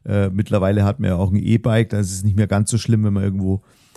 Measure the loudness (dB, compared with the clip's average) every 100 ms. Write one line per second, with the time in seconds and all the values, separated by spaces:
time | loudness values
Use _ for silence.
0 | -4 0 0 -2 -2 0 2 2 2 0
1 | -2 0 0 0 2 0 2 0 0 -2
2 | -4 -4 0 0 2 0 0 -2 0 0
3 | 2 0 -2 -2 -2 -2 -6 _ _